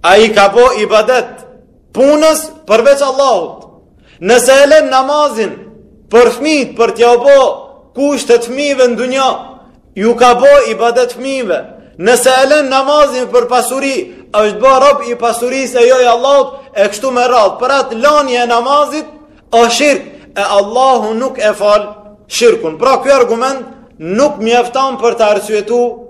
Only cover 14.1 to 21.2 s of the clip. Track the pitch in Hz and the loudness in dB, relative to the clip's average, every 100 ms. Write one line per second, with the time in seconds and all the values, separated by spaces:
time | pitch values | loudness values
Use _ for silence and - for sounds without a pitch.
14.1 | - - 208 214 208 262 262 285 277 240 | -16 -6 -2 -2 0 2 4 4 2 -2
15.1 | 240 233 233 247 262 254 247 240 254 247 | -4 -4 -2 -4 -4 -4 2 2 4 2
16.1 | 240 269 277 247 - - 214 202 208 269 | 2 2 2 0 -8 -12 -4 -2 -2 -6
17.1 | 247 247 240 202 - 247 269 - 226 277 | -2 0 0 0 -2 -2 -2 -4 -2 0
18.1 | 302 277 247 240 233 247 285 294 294 - | 0 0 -4 -2 -2 0 0 0 -6 -12
19.1 | - - _ _ 226 233 233 294 269 - | -20 -20 _ _ 0 2 2 0 -2 -6
20.1 | - - - 202 202 202 240 269 247 214 | -20 -14 -8 -2 0 0 0 2 0 -2
21.1 | 226 | -6